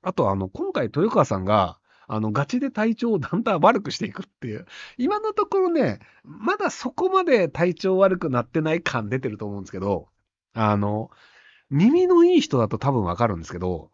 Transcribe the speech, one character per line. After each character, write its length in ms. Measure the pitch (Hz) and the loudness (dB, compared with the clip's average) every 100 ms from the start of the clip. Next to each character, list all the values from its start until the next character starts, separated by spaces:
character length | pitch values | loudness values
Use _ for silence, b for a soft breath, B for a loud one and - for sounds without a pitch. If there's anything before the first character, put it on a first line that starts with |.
あ 120 | 185 | -6
と 160 | 185 117 | -2 0
あ 60 | 98 | 0
の、 140 | 95 | -4
今 240 | - 381 | -6 -6
回 120 | - 117 | -4 -4
豊 220 | 139 208 | -2 0
川 180 | 220 143 | 2 0
さ 120 | 98 | 0
ん 80 | 92 | 2
が、 320 | 107 90 80 b b b | 2 2 -4 b b b
あ 120 | 110 | -4
の、 140 | 110 | -2
ガ 120 | 107 143 | -2 -2
チ 140 | 247 | -2
で 100 | 269 | -4
体 280 | - 226 220 | -2 -2 0
調 160 | 233 | -2
を 60 | 208 | -2
だ 100 | 131 175 | -2 -4
ん 60 | |
だ 120 | 233 185 | -2 2
ん 40 | |
悪 200 | 180 233 | 4 2
く 100 | - | -2
し 60 | - | -8
て 100 | - | -8
い 40 | |
く 120 | - | -10
っ 20 | 147 | -18
て 220 | _ 127 | _ -10
い 80 | 107 | -10
う。 80 | - B B B | -12 B B B
今 240 | 254 415 | -2 -2
の 100 | 440 | -4
と 140 | 415 415 | -2 0
こ 140 | 392 | 0
ろ 100 | 370 | 2
ね、 300 | 330 185 98 b b - | 2 0 -2 b b -20
ま 320 | 151 214 415 | -8 -4 -2
だ 120 | 381 | -4
そ 220 | - 254 | -4 -8
こ 180 | - 370 | -2 0
ま 140 | 381 | 2
で 240 | 349 247 170 | 2 2 2
体 280 | - 175 170 | 0 -2 0
調 220 | 190 190 | -2 2
悪 200 | 196 185 | 2 2
く 120 | 160 | -2
な 120 | 123 | -2
っ 60 | 120 | -2
て 120 | 165 | -2
な 140 | 156 | -2
い 80 | 165 | -2
感 260 | 170 123 104 | -2 -4 -4
出 140 | 127 | -4
て 80 | 127 | -6
る 80 | 107 | -8
と 80 | 104 | -8
思 140 | 101 | -10
う 20 | |
ん 20 | |
で 40 | 92 | -10
す 40 | |
け 80 | 95 | -6
ど、 300 | 98 92 - _ _ _ _ | -2 -4 -6 _ _ _ _
あ 220 | 113 110 104 | 0 2 2
の、 360 | 101 107 113 b b b b b b | 0 -4 -8 b b b b b b
耳 380 | 139 202 330 359 | 4 6 6 6
の 180 | 349 339 | 6 6
い 100 | 359 | 4
い 40 | |
人 160 | - 131 | 2 0
だ 100 | 110 | 0
と 100 | 110 | 0
多 140 | 135 | 0
分 120 | 131 | 0
わ 120 | 92 87 | 0 0
か 120 | 120 | 0
る 100 | 90 | -2
ん 20 | |
で 60 | 80 | -8
す 80 | |
け 60 | 87 | -6
ど 300 | 90 85 - | -4 -4 -8